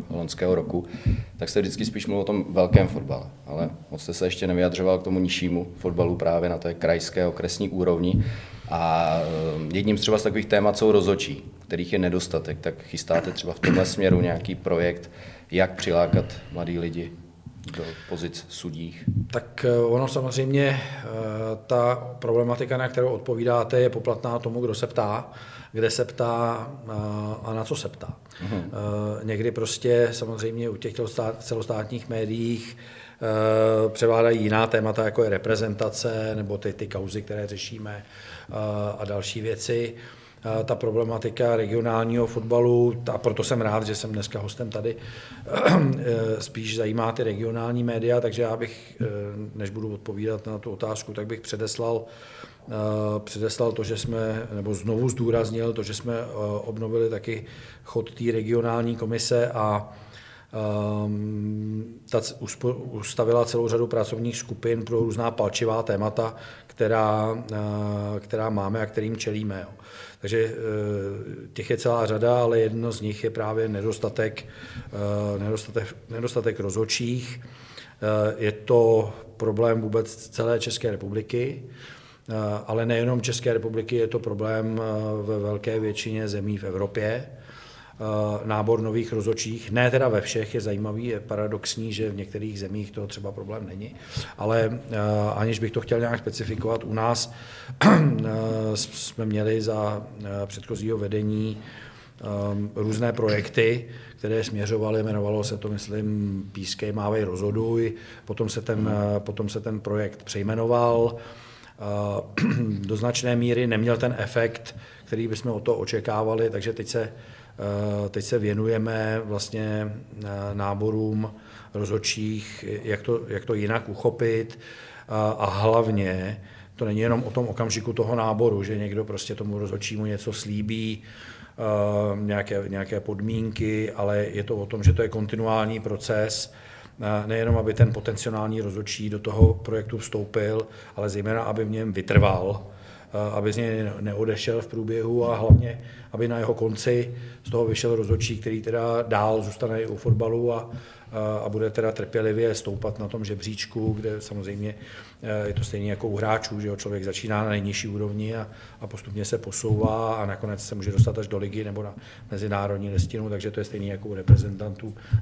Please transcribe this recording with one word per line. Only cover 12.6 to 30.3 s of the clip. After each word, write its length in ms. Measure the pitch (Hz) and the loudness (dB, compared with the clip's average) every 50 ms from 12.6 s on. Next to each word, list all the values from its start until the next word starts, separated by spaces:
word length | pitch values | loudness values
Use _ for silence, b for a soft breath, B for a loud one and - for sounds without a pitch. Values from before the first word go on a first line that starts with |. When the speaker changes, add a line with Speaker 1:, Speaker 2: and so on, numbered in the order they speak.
Speaker 1:
Tak 220 | - 82 80 - - | -4 -6 -6 -6 -10
chystáte 500 | - - 85 - - 82 85 82 92 85 | -10 -10 -8 -2 2 2 2 2 0 -4
třeba 200 | - - 87 82 | -6 -6 -6 -4
v 80 | - | 0
tomhle 260 | - - 82 90 92 | 2 4 4 4 4
směru 340 | 90 - 101 98 92 90 90 | 2 2 2 4 6 6 6
nějaký 340 | 87 87 82 85 92 - 90 | 6 4 2 -2 -2 -4 -6
projekt, 560 | 87 - 92 87 85 87 87 87 - - - B B B B B B B B | -4 -2 0 2 4 4 2 2 -2 -6 -14 B B B B B B B B
jak 240 | - 90 92 92 - | 2 2 2 2 2
přilákat 480 | - - 95 85 85 87 85 - - - - - - - - 76 | -4 -2 2 4 4 6 6 4 4 2 0 -6 -12 -14 -10 -8
mladý 260 | 85 85 82 87 85 | -6 -4 -2 -2 -2
lidi 340 | 82 85 80 85 85 85 - - - - - - - - - - 87 85 80 | -2 -2 -4 -4 -6 -8 -10 -14 -18 -20 -20 -20 -20 -18 -16 -14 -14 -12 -10
do 60 | 85 80 82 80 - - - | -8 -8 -10 -10 -12 -10 -8
pozic 380 | 90 82 85 85 - - - - | -6 -6 -6 -6 -6 -10 -12 -12
sudích? 560 | - - - 87 78 80 85 85 85 - - - 95 107 - - | -12 -10 -8 -8 -8 -8 -8 -10 -10 -4 -4 -2 0 0 -2 -2
Speaker 2:
Tak, 340 | - 120 - - - - - 123 | -4 -6 -6 -6 -6 -2 2 4
eh, 100 | 120 120 | 4 4
ono 300 | 117 117 117 123 135 131 | 4 4 4 4 2 2
samozřejmě, 720 | 131 143 131 127 123 131 135 131 135 139 139 139 135 131 B B B B B | 0 -2 -2 0 0 0 2 2 4 4 4 4 2 0 B B B B B
eh, 40 | 113 110 110 113 110 107 107 110 110 113 110 - | -8 -6 -4 -4 -4 -4 -4 -4 -4 -4 -6 -2
ta 300 | - 127 123 120 120 123 123 - - - - | 2 4 6 6 6 4 2 -2 -8 -10 -4
problematika, 580 | - 117 113 117 120 120 120 120 131 123 135 | 0 2 4 4 4 4 2 0 0 0 0
na 120 | 127 127 123 | 0 0 0
kterou 200 | 123 127 123 127 | 2 2 2 2
odpovídáte, 720 | 123 107 - - 123 113 117 123 120 120 113 117 - 127 | 2 0 -2 -2 -2 2 4 4 4 4 4 4 4 6
je 100 | 123 123 | 6 6
poplatná 480 | 120 117 107 - 113 113 - 123 117 120 | 4 2 0 0 0 0 -2 -2 -2 -2
tomu, 220 | 120 120 113 120 | -2 -2 -2 0
kdo 140 | 123 117 110 | 0 0 0
se 120 | 110 - | 0 -2
ptá, 460 | 113 - - 110 101 104 113 127 - B B B B B B B B - | 0 0 0 0 2 0 -2 -4 -8 B B B B B B B B 0
kde 180 | 110 113 110 | 2 2 2
se 140 | 113 - 123 | 2 2 0
ptá, 640 | - - - 123 117 117 117 117 117 117 110 110 123 135 131 139 110 | -2 0 0 0 2 2 2 2 0 0 -2 -6 -8 -12 -12 -12 -8
eh, 40 | 107 104 104 107 104 104 104 107 107 107 - | -6 -4 -4 -2 -4 -4 -4 -4 -6 -6 -6
a 100 | 113 110 | -4 -4
na 100 | 110 110 | -4 -2
co 120 | - - | -2 -4
se 120 | - - - | -4 -4 -8
ptá. 240 | - - - - - - - B B B 90 | -10 -10 -10 -10 -10 -12 -16 B B B -6
Speaker 1:
Mhm. 200 | 98 107 95 85 87 104 104 104 104 104 104 104 104 107 107 | -4 -4 -4 -4 -4 -6 -4 -4 -2 -2 -2 -2 -2 -4 -4
Speaker 2:
Eh, 40 | 110 | -4
někdy 260 | 110 110 101 113 120 | -2 -2 0 0 -2
prostě 580 | 110 120 113 110 - - - 123 120 120 120 117 113 | 0 0 -2 -2 -2 0 4 4 6 6 6 4 2
samozřejmě 560 | - 123 110 | -2 -4 -4